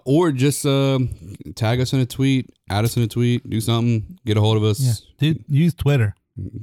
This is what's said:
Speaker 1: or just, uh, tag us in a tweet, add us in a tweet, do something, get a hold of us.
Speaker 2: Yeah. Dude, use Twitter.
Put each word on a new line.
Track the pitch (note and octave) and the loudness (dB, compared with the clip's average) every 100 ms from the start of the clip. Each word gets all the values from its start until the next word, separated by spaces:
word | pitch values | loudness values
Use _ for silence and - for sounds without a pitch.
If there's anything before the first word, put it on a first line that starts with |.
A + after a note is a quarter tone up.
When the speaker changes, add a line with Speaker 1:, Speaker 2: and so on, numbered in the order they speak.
Speaker 1:
or | - D3 F3 | 0 2 2
just, | C3 C#3 C#3+ D3 | 2 0 0 0
uh, | C#3 C3+ C3+ B2 - D#2+ G2 - | 0 2 0 -2 -6 -16 -18 -16
tag | - A2 B2 | -4 -2 0
us | B2+ | 0
in | C3+ | 0
a | B2+ | -2
tweet, | - C3+ C3+ - _ - | 0 0 0 -2 _ -6
add | G2+ | -2
us | A2+ B2 | 0 0
in | |
a | A2+ | -2
tweet, | A#2 A#2+ A#2+ - | 0 0 0 -2
do | G#2+ | -4
something, | A2 A#2 A#2+ A2+ G2 - A2 | -2 0 0 0 -4 -8 -2
get | G#2+ | 2
a | |
hold | G#2+ A2 | 4 4
of | |
us. | G#2+ G2+ | 2 2
Speaker 2:
Yeah. | B2+ A2 - _ | 0 -2 -8 _
Dude, | D3 D#3 - | -2 -2 0
use | C#3 E3+ | 2 2
Twitter. | - C#3+ C#3+ G#2+ - _ - F#2+ A2+ | 0 0 2 0 -4 _ -14 -12 -12